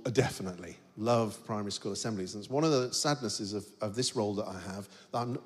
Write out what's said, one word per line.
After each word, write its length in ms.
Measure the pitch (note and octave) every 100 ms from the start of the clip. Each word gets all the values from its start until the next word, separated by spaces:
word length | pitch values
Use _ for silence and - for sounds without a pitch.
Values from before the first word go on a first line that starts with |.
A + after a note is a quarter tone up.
| -
uh, 40 |
definitely. 680 | A#2 - - F#2+ F2+ F2 - - -
Love 480 | A2 A#2+ A2 F#2+ -
primary 260 | G#2+ G2+
school 200 | - A2
assemblies. 440 | G2 A#2+ G#2 F#2 G#2
And 80 |
it's 80 | G2+
one 120 | C3
of 80 | D#3+
the 220 | C#3 B2
sadnesses 600 | - D3+ C#3+ A2+ - G2+
of, 120 | G#2 G2 -
of 140 | G#2+ G#2
this 200 | B2 B2
role 180 | G#2 G2+
that 120 | G2
I 120 | F#2 F#2
have, 140 | F#2+ G2 - -
that 60 | A#2+
I'm 140 | A#2+
n-, 80 | C3